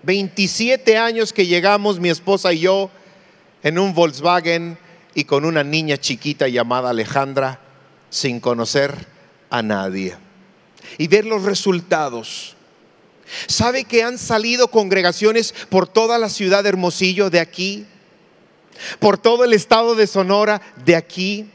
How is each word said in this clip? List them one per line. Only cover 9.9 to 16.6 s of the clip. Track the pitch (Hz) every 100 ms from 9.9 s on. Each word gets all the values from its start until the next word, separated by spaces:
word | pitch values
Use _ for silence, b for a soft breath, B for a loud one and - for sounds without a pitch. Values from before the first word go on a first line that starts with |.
| 95 92 87 - _ _ _ _ _ B B
Y | 151
ver | 202
los | 214 214
resultados. | 190 190 196 175 175 165 143 117 110 - - _ _ _ _ _ _ _ B B B
¿Sabe | - 233 254
que | 254 233
han | 233 247
salido | - 220 226 247 240
congregaciones | 226 196 190 175 175 208 226 220 B B
por | 190 175
toda | 220 226 233
la | 214
ciudad | - 190 202